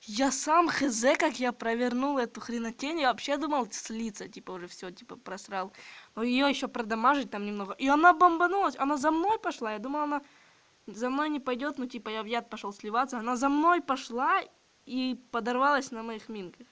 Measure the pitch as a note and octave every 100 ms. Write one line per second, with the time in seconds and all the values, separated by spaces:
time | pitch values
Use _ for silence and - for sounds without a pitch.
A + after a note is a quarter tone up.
0 | - G#3 C4+ - D4 D#4+ E4+ - C4+ A3
1 | A#3+ D#4+ D#4 A#3+ B3 A#3+ A3+ A#3 B3 A#3+
2 | C#4 C#4+ A#3 A3+ - A#3 A3+ A#3 C#4 E4
3 | C4+ A#3 - C#4 D4+ D4 A#3 - - A3+
4 | A3+ G3+ F#3 F#3+ - F#3 F3 - F#3 F3+
5 | A#3+ F#3 - F#3+ - G3 F#3+ - - -
6 | - - A#3+ B3 C#4+ C4+ C4 B3 A3 A3
7 | A#3+ C#4+ B3 G#3 G#3 G#3 G3 G#3 C4+ D4
8 | F4 E4 F4+ E4 F4 G4 F4+ - C#4 D4
9 | C#4+ D#4+ F#4 A4 F#4 - A#3 G#3+ A3+ D4
10 | D4 D4 C#4+ - - _ _ _ - G3+
11 | B3 C4+ D4+ D4 B3+ B3 C#4+ D4 B3 A#3+
12 | A3 A3 G#3+ A#3 A#3 G#3+ G3+ G3+ G#3 A3+
13 | C4 B3+ A3 B3 C#4 C#4+ D#4+ F4 - C4
14 | - A#3 C#4+ F#4+ - _ _ _ - B3
15 | B3+ B3 _ A#3 A3+ B3 C#4 C#4+ C4+ A3+
16 | A3+ A3 - A3 F3+ - A#3+